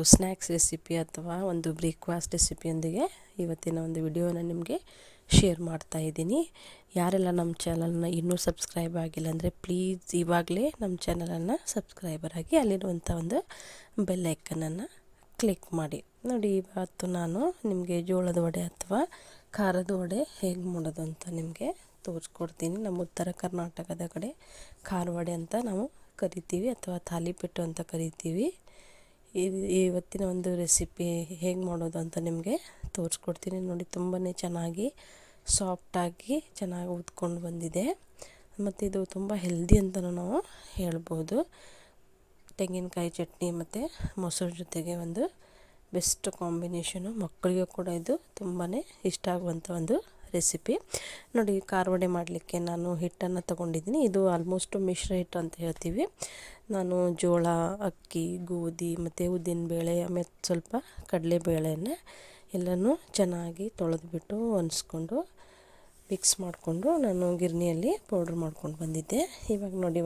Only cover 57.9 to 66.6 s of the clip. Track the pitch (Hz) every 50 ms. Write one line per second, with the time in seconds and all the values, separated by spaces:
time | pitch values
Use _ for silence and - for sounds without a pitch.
57.9 | - - - - - 165 165 175 180 180 175 175 180 175 170 165 165 170 175 170
58.9 | 165 175 170 165 - - 175 175 185 180 165 180 170 170 170 165 170 165 165 170
59.9 | 170 175 175 180 175 175 175 - - - - - 175 170 - - 226 254 - -
60.9 | - - - - - 170 160 170 170 170 - 175 165 156 156 160 156 156 185 254
61.9 | 330 - - - - - - - - - - - - 180 180 180 180 180 196 247
62.9 | 311 - - - - - 190 180 175 170 170 170 165 180 196 226 - - 180 165
63.9 | 165 160 165 170 175 160 - - 208 214 233 233 214 190 170 160 - - - -
64.9 | - 160 165 165 220 294 370 - - - - - - - - - - - - -
65.9 | - - - - 196 - - - - - 185 175 - -